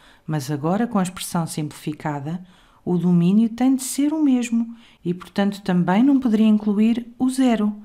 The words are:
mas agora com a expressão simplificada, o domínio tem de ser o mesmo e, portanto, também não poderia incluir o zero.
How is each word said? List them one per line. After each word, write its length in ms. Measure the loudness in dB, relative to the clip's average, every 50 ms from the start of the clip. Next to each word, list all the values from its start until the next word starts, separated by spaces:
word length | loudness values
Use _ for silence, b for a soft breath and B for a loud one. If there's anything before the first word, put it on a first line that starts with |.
| b b b b b
mas 280 | -6 -6 -4 -4 -4
agora 340 | -6 -4 -2 -2 0 0 -2
com 140 | 0 0 -2
a 20 |
expressão 460 | -2 -2 -4 -10 -10 -6 -4 -4 -4 -4
simplificada, 920 | -6 -6 -6 -6 -8 -10 -10 -10 -8 -6 -6 -6 -6 -6 -6 -8 -10 -10 B B B B B B B B
o 140 | B -2 -2
domínio 540 | 0 2 4 4 4 4 4 4 4 2 2
tem 260 | 0 0 0 2 2
de 60 | 0
ser 280 | -2 -4 -2 -2 -2 0
o 120 | 0 2
mesmo 520 | 2 2 2 0 0 -2 -2 -2 -2 B B B B B B B -6
e, 80 | -6
portanto, 480 | -6 -6 -10 -6 -4 -2 -2 -2 -2 -4
também 420 | -4 0 0 2 2 2 2 4
não 160 | 4 4 4 2
poderia 280 | 2 2 2 4 4
incluir 680 | 4 4 4 2 0 2 2 2 2 2 -2 -4 -10 -6 -4
o 100 | -4 -2
zero. 480 | 0 2 2 2 2 2 0 -2 -4 B